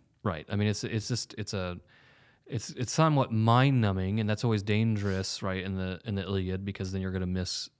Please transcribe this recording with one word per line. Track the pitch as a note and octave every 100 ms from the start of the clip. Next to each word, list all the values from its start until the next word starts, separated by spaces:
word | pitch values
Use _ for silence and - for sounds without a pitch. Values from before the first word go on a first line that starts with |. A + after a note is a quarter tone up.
| _ _
Right. | G2+ D#2 -
I | G2+
mean, | G#2
it's, | G2+
it's | - A2 -
just, | A#2 - -
it's | G2+
a, | G2+ F2+ E2+ - - - - _ _ -
it's, | A#2 -
it's | D#3 A#2+
somewhat | - D#3+ D3 -
mind-numbing, | A2 A2+ A#2+ C#3 C3 G#2+ F#2+ F#2 G#2+
and | G#2+
that's | G#2+
always | A#2+ G#2+
dangerous, | G#2 G#2+ A2+ G#2 G2+ F#2+ F#2 -
right, | G2+ F#2
in | F#2+ F#2+
the, | F#2 F2+ -
in | G2
the |
Iliad, | F#2 G2 F#2 F#2 G2
because | G2 F#2+
then | F#2+
you're | F#2+
gonna | F#2 F2+
miss | F#2 F2 - - _